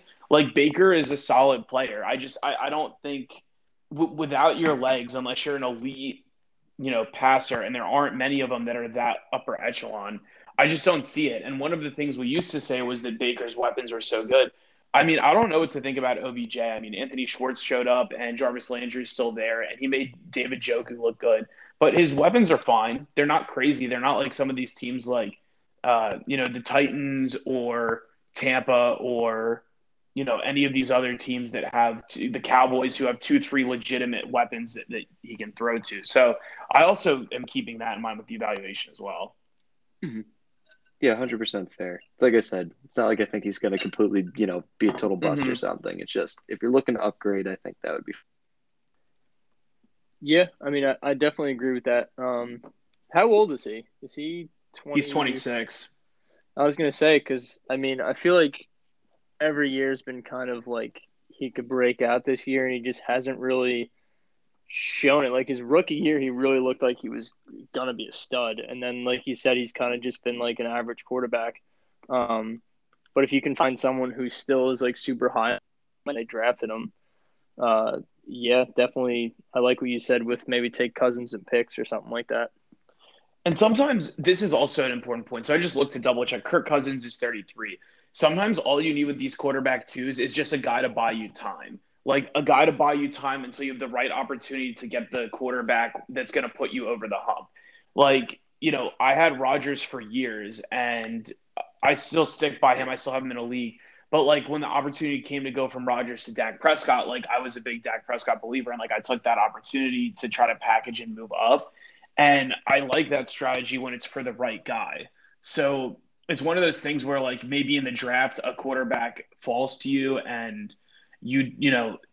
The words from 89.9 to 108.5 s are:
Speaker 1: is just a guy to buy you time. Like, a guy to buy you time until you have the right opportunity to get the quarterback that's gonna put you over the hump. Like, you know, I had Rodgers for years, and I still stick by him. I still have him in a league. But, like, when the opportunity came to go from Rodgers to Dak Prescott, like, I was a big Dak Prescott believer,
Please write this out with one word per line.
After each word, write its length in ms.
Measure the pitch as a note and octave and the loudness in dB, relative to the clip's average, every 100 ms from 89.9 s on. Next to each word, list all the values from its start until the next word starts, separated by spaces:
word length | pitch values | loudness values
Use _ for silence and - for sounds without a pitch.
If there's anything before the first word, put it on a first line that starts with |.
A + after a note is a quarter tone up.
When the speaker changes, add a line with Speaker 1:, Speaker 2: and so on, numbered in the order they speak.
| B2+ C3 B2 | -8 -6 -2
Speaker 1:
is 160 | B2+ | -2
just 200 | B2+ C#3 | -2 -2
a 40 | D3 | -2
guy 240 | C3 A#2+ | 0 0
to 80 | C3 | 0
buy 220 | A2+ A2+ | 0 0
you 180 | A2+ G#2+ | 0 -6
time. 500 | - G#2+ - - G2+ _ _ C3+ | -10 -10 -10 -14 -18 _ _ 0
Like, 260 | C#3 C3 D3 | 0 0 -2
a 80 | |
guy 220 | D3 C3+ D#3+ | 4 6 6
to 80 | |
buy 200 | D3 D3 | 4 2
you 160 | D3 C#3 | 2 -2
time 360 | C#3 C3+ C3+ B2+ | -4 -6 -6 -8
until 200 | A#2+ C#3 | -8 -8
you 60 | |
have 80 | B2+ | -6
the 80 | B2+ | -6
right 240 | B2 B2+ | -2 -2
opportunity 640 | - C3 C3 - C3+ B2+ | -2 -4 -8 -8 -8 -8
to 140 | A2+ A#2+ | -8 -8
get 220 | A#2+ A2 | -6 -4
the 200 | B2+ A2+ | -6 -6
quarterback 720 | - B2+ B2 A#2 A#2+ A#2 - - | -6 -4 -4 0 0 0 -4 -10
that's 240 | C3 B2 | -8 -4
gonna 160 | D3 B2 | -4 -4
put 220 | - C3+ | -4 -6
you 180 | C3 A2+ | -4 -4
over 180 | A#2 G#2+ | -6 -4
the 100 | G2 | -4
hump. 300 | - - - _ - _ _ - | -4 -6 -8 _ -20 _ _ 4
Like, 460 | C#3 C3+ A#2 - _ _ | 6 6 2 -10 _ _
you 120 | D#3 | -2
know, 200 | C#3+ A#2+ - | -2 -4 0
I 140 | C3 | 2
had 260 | C#3 E3 C3 | 6 4 4
Rodgers 420 | C3 C#3+ C#3 B2+ | 0 0 0 -6
for 200 | - C3 | -8 -10
years, 600 | G#2+ A#2+ B2 G#2+ G#2 A2+ - | -6 -4 -4 -6 -10 -12 -8
and 640 | B2 A#2+ A#2 A2 A#2 A2 - _ - - _ | -4 -2 -2 -6 -8 -10 -18 _ -10 -10 _
I 120 | C#3 | 2
still 320 | C#3 - D#3+ D3+ | 2 0 2 2
stick 340 | - D3+ B2 | 0 -4 2
by 160 | C3+ B2+ | 4 4
him. 140 | C3 | 0
I 80 | B2+ | -4
still 160 | C#3 | -4
have 100 | C3 | -4
him 80 | C3 | -4
in 60 | A#2+ | -6
a 60 | |
league. 340 | A#2+ B2 A#2 - - _ _ | -6 -6 -6 -10 -20 _ _
But, 120 | D#3 | 4
like, 240 | C#3 D3 B2+ | 6 4 2
when 140 | D3+ | -6
the 60 | C#3+ | -2
opportunity 540 | C#3+ C#3+ C#3 D3+ C#3 | -2 -2 -4 -4 -4
came 220 | - C#3 | -6 -6
to 80 | C3+ | -4
go 160 | C3 C3 | -4 -4
from 200 | C3 B2 | -2 -2
Rodgers 380 | A#2+ A#2+ A#2+ - | -2 -2 -8 -10
to 80 | |
Dak 260 | A2+ A2+ - | -4 -4 2
Prescott, 480 | D#3 D3+ - B2 G2+ | 4 4 4 2 2
like, 180 | B2 - B2 | -6 -2 -2
I 40 | |
was 160 | B2+ A#2+ | -2 -8
a 40 | |
big 200 | A#2+ A#2 | -8 -8
Dak 240 | A#2 A2+ - | -8 -10 -6
Prescott 360 | A#2+ - A2+ | -4 -2 -2
believer, 300 | A2+ | -2